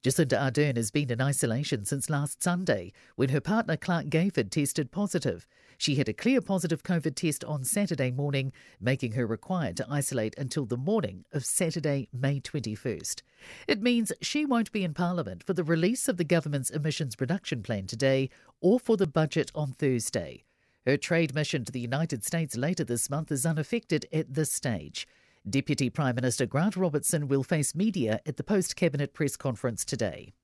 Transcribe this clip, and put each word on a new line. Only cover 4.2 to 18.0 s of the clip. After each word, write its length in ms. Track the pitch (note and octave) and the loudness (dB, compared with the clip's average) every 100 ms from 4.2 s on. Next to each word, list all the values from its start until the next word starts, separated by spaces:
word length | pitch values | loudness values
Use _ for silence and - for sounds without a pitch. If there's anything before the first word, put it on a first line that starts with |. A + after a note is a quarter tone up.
| F#3+ - G2+ | 2 0 0
tested 420 | - C#3+ - C#3 | 0 0 0 -4
positive. 560 | - G3+ F3 C3+ E2+ - _ _ _ | -2 -2 0 -2 -4 -10 _ _ _
She 180 | - C#3 | 0 2
had 140 | B2 | 0
a 40 | |
clear 280 | G#2 A3+ C4 | 0 2 2
positive 420 | - G3 D#3 D#3+ | 2 -2 0 -2
covid 320 | - E3+ D#3 C#3+ | 0 0 0 -2
test 300 | E3 C#3+ - | -2 -2 -4
on 180 | D3+ | -4
Saturday 480 | C3 - G#3 C#3+ B2+ | -2 0 0 0 0
morning, 400 | B2+ C#3+ C#3 C3+ - - - | 0 0 0 -2 -6 -20 -6
making 320 | G#2 C3 A#2+ | -2 0 0
her 120 | A2+ A#2 | 0 0
required 520 | A2+ - F#3 C3+ F2+ | -2 -2 -2 -2 -4
to 100 | - | -2
isolate 480 | C#3+ C3 C3+ A2 - | -2 0 0 -2 -4
until 280 | C3+ - A#2+ | -4 -4 -2
the 100 | B2 | -2
morning 480 | C#3+ A3 B2 F#2 - | 0 0 0 -8 -6
of 140 | D3 - | -4 -2
Saturday, 640 | - E3+ D#3+ D3 C#3 - | 0 0 0 0 -2 -2
May 300 | B2 C#3 C#3+ | -2 0 0
twenty-first. 840 | - D3+ A2+ G#2+ B2+ F2+ - - _ _ - - - | -4 -6 -4 -4 -4 -4 -6 -8 _ _ -20 -12 -2
It 160 | G#3+ | 0
means 300 | A#3+ A#3+ A3+ - | 2 2 0 -4
she 240 | - D4 D4+ | -2 -2 2
won't 280 | A#3 A3 | 0 0
be 100 | G#3+ | -2
in 100 | F#3 | -2
Parliament 480 | D3+ F3 F3+ C#3 F2+ | 0 0 0 -4 -8
for 120 | - | -4
the 100 | F3+ | -2
release 460 | D#3+ E3 F3+ B3 - | 2 4 4 2 0
of 80 | F3+ | 0
the 80 | D#3+ | 4
government's 440 | E3+ D3+ C#3+ C3 | 2 2 -2 -2
emissions 460 | - D3+ - C#3+ - | -2 -2 -2 -4 -4
reduction 460 | B2+ F#3+ - B2+ | -2 -2 -2 -6
plan 240 | G#2 G#2+ F#2+ | -2 -4 -4
today 420 | A2+ | 0